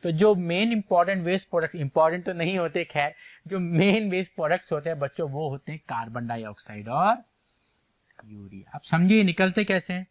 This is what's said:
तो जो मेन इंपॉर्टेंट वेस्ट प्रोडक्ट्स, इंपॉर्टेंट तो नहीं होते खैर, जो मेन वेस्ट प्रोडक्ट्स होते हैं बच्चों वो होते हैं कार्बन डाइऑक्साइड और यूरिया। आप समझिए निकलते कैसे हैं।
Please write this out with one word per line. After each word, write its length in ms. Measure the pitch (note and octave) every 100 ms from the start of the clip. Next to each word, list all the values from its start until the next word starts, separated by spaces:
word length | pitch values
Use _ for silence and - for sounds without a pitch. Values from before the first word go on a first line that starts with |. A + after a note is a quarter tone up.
तो 100 | F3
जो 220 | D#3+ G#3 G3+
मेन 360 | F3 E3+ A3+
इंपॉर्टेंट 540 | A#3 - F3+ F3 G3 E3+
वेस्ट 240 | F#3+ -
प्रोडक्ट्स, 260 | - D#3+ F3
इंपॉर्टेंट 500 | C#3 E3 D#3+ F3 F3
तो 80 |
नहीं 240 | F3 E3 F#3+
होते 280 | E3+ F3 E3+
खैर, 300 | D3+ C#3+ - - - -
जो 120 | F#3+
मेन 500 | F3 E3 G3 G#3 G#3+
वेस्ट 240 | F#3 F#3 -
प्रोडक्ट्स 360 | D#3 F3+ -
होते 180 | D#3 D3+
हैं 100 | D#3+
बच्चों 300 | C#3 - D#3+
वो 200 | C#3 D#3
होते 220 | C3+ -
हैं 100 | D#3 -
कार्बन 380 | A#2 A2+ A#2+ A#2
डाइऑक्साइड 640 | A#2 A2 G2+ - G#2+ G#2
और 340 | C3+ F#3+ A#3+ - _ _ _ _ _ _ _ _ _
यूरिया। 520 | A2 G#2 G2 F#2+ G2 -
आप 60 |
समझिए 420 | - D#3+ F3+ A3
निकलते 400 | G3+ E3 F#3+ F#3
कैसे 300 | G#3 F#3+ -
हैं। 140 | F3+ F#3